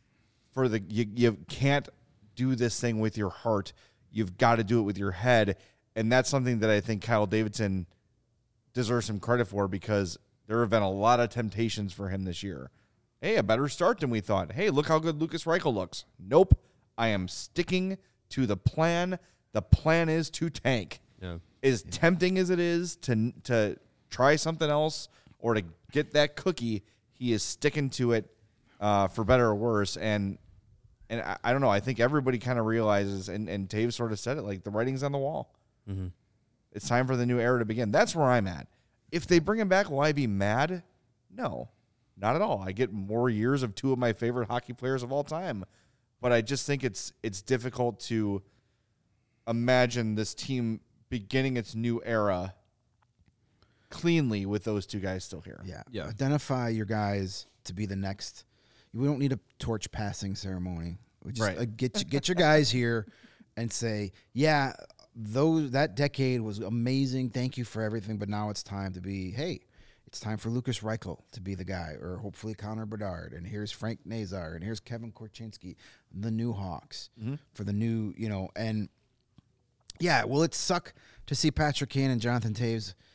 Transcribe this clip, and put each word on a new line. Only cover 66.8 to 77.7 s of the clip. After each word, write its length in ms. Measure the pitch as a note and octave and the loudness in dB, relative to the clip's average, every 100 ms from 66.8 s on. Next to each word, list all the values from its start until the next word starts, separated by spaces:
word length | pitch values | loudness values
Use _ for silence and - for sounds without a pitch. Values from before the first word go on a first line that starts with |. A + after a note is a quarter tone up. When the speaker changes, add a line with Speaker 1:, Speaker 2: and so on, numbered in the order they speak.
| A#2+ C3+ C3+ C3 B2+ | 0 2 0 0 -4
Speaker 3:
Thank 260 | B2+ B2+ B2+ | -2 -4 -4
you 80 | A#2 | -6
for 160 | A2 | -4
everything. 360 | G#2+ A2 G2+ G#2+ | -4 -4 -6 -6
But 120 | G2+ | -4
now 200 | G#2 G#2+ | -4 -4
it's 140 | G#2 | -6
time 300 | - G2+ G2 | -8 -6 -6
to 80 | F2+ | -8
be, 300 | F#2 G2 F#2 | -8 -6 -6
hey, 300 | A#2 E3+ - _ _ - _ - | -6 -6 -8 _ _ -20 _ -18
it's 120 | - | -10
time 180 | G#2+ G#2+ | -6 -6
for 120 | A2+ | -4
Lucas 300 | A#2+ B2 A2+ | -4 -4 -4
Reichel 400 | A2 A2 F#2 - _ | -4 -6 -8 -12 _
to 80 | A2 | -12
be 140 | F#2 F#2 | -8 -8
the 100 | F#2 | -6
guy, 300 | F#2 D#2+ C2 | -6 -8 -10
or 160 | E2 F#2 | -10 -10
hopefully 380 | G#2 - A2 G#2+ | -10 -10 -12 -10
Connor 300 | G#2 A2 G#2+ | -8 -8 -8
Bedard. 480 | G#2+ G2+ E2+ E2 | -8 -8 -8 -10
And 120 | C#2 F2 | -12 -10
here's 260 | G#2 G#2 | -8 -8
Frank 280 | - A2 A#2 D#2+ | -6 -8 -8 -8
Nazar, 480 | A2+ G2 G2 D#2+ E2 | -8 -6 -8 -8 -8
and 80 | |
here's 160 | F#2+ A2+ | -8 -8
Kevin 320 | - A#2 A2+ | -10 -12 -12
Korchinski, 640 | - A2 - A2+ - F#2+ D#2+ - - _ | -14 -18 -14 -16 -14 -16 -16 -20 -20 _
the 200 | F#2 A2+ | -6 -4
new 220 | A2+ A#2+ | -2 -2
Hawks 560 | G2+ F#2+ D#2 - - - - | -4 -6 -8 -12 -18 -16 -10
Speaker 1:
Mm-hmm. 160 | A2 D3 _ | -8 -8 _
Speaker 3:
for 100 | - | -8
the 100 | G2+ | -4